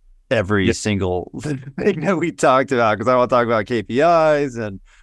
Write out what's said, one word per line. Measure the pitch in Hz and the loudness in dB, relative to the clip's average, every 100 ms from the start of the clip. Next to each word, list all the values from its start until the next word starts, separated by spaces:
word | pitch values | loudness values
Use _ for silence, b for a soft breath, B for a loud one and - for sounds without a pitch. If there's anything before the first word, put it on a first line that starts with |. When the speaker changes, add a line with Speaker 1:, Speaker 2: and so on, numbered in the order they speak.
| _ _ - | _ _ -4
Speaker 1:
every | 117 95 104 95 | -2 0 0 0
Speaker 2:
Yeah. | |
Speaker 1:
single | 110 107 101 92 90 - - | 0 -2 -2 -2 -4 -6 -10
<laughs> | |
thing | 151 135 131 - 208 - | -8 -8 -10 -4 -2 0
that | 170 170 | -2 -2
we | 165 | -2
talked | 143 156 131 135 | 0 2 2 2
about, | 127 110 104 | 0 2 0
'cause | 113 | 2
I | 127 | 2
wanna | 120 | 2
talk | 123 117 | 2 2
about | 113 101 | 0 -2
K | 120 | -4
P | 98 120 | -2 0
Is | 165 170 156 147 143 117 | 2 4 4 2 -2 -6
and, | 107 95 - b | -8 -10 -16 b